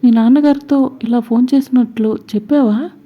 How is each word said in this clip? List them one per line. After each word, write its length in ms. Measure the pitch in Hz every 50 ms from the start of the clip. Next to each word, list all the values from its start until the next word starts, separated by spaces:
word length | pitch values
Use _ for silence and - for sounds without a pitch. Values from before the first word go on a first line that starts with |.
| -
మీ 60 | 247
నాన్నగారితో 800 | 226 226 226 233 254 294 294 294 285 285 - - 285 277 269 262 - - -
ఇలా 160 | 220 233 240
ఫోన్ 260 | 226 226 233 233 247 254 -
చేసినట్లు 640 | 277 269 269 262 254 240 226 220 - 220 220 220 214 - - -
చెప్పావా? 560 | 208 214 - 294 294 269 220 208 220 294 359 - - _